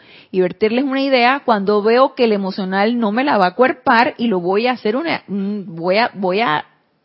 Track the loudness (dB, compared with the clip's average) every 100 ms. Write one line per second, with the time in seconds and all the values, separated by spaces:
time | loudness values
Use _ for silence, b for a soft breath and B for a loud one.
0 | B B B -2 -2 0 -2 0 -2 -2
1 | 0 2 2 0 0 0 2 0 2 4
2 | 2 2 0 0 -2 -4 -4 0 0 0
3 | -2 0 0 0 0 2 0 0 2 2
4 | 2 0 -2 -2 0 0 -2 -2 -2 -4
5 | -4 -6 -6 -6 -4 -6 -8 -6 -2 0
6 | 0 -2 -2 0 0 -2 -4 _ _ _